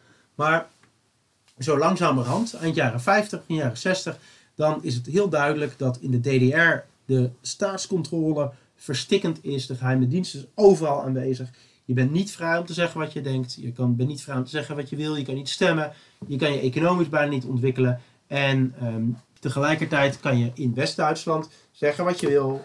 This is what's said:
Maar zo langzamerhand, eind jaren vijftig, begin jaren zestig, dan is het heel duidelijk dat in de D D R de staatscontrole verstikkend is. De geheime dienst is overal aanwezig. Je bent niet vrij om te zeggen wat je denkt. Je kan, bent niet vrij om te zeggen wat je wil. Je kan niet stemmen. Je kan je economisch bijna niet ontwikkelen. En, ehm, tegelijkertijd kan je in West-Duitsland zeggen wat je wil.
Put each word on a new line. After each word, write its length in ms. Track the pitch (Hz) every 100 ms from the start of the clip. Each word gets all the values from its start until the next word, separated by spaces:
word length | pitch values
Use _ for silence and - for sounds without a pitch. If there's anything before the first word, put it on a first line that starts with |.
| _ _ _
Maar 340 | - 151 160 - _ _ _ _ _ _ _ _ _
zo 200 | 127 143
langzamerhand, 760 | 160 185 165 131 120 180 233
eind 200 | - 165
jaren 260 | 156 131 117
vijftig, 400 | 156 202 208 190
begin 160 | - 160
jaren 220 | 135 113
zestig, 400 | 185 180 - - - - _
dan 300 | - 151 151
is 100 | 156
het 120 | 123 -
heel 220 | 165 202
duidelijk 500 | 151 143 151 147 -
dat 200 | 135 123
in 100 | 139
de 100 | 123
D 300 | 120 131 127
D 40 |
R 300 | 156 170 139 - _
de 260 | - 131 123 -
staatscontrole 1120 | - - 196 190 - 185 - 170 156 147 143 - _
verstikkend 720 | _ - 131 - 202 175 160
is. 220 | - 139 127
De 80 |
geheime 340 | 127 131 131 127
dienst 260 | 170 180
is 120 | 139 139
overal 480 | - 208 170 156 143
aanwezig. 480 | 131 131 131 127 127 - _ _
Je 100 | -
bent 160 | 127 131
niet 200 | 160 196
vrij 280 | - 170 170
om 80 | 170
te 60 |
zeggen 280 | 170 170 160
wat 120 | 156
je 80 | 156
denkt. 340 | 135 131 127
Je 180 | - 127
kan, 240 | 120 123 120
bent 120 | 127
niet 140 | 143
vrij 140 | - 135
om 80 |
te 60 | 127
zeggen 260 | 151 131 147
wat 120 | 127
je 80 | 147
wil. 200 | 151 151
Je 80 |
kan 100 | 131
niet 140 | 135 139
stemmen. 440 | - 185 160 151 - _ _ -
Je 100 | 139
kan 160 | 151
je 80 | 135
economisch 480 | 131 123 170 180 160
bijna 220 | 151 147
niet 140 | 139
ontwikkelen. 560 | 123 131 131 127 127 123 - _ _
En, 480 | 139 139 135 131 127
ehm, 260 | 120 113 117 120 _ _
tegelijkertijd 800 | 143 135 143 156 156 151 139 135
kan 180 | 147 123
je 120 | 120
in 200 | 120 131
West-Duitsland 720 | 113 156 - 156 156 - 160 156 - _
zeggen 340 | - 147 147
wat 160 | 180 175
je 80 | 147
wil. 320 | 143 135 135